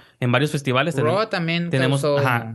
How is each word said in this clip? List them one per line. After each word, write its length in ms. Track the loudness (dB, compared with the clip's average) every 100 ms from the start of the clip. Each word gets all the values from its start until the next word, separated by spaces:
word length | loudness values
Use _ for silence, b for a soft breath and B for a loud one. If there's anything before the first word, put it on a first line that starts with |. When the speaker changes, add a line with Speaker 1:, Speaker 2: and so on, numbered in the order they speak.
| B B
Speaker 1:
en 140 | 0
varios 180 | 2 0
festivales 460 | -2 0 0 0 0
Speaker 2:
Raw 80 |
Speaker 1:
tenemos, 260 | 0 0 -2
Speaker 2:
también 400 | -2 -2 -2 -2
Speaker 1:
tenemos, 320 | 0 2 0
Speaker 2:
causó 160 | 0 2
Speaker 1:
ajá, 320 | 2 0 -2